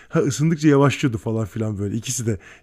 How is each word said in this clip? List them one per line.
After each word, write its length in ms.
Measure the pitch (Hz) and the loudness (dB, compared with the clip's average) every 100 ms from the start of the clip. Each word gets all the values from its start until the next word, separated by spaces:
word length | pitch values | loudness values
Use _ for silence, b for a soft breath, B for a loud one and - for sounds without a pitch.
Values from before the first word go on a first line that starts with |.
| B | B
Ha, 120 | 165 | -2
ısındıkça 480 | 147 120 160 165 151 | 0 0 0 2 4
yavaşlıyordu 500 | 139 143 - 143 113 | 6 4 2 -2 -2
falan 260 | 120 110 | -4 -4
filan 340 | 107 110 110 101 | -4 -6 -6 -4
böyle. 180 | 101 110 | -4 -6
İkisi 300 | 120 120 113 | -6 -6 -4
de, 120 | 101 B B | -6 B B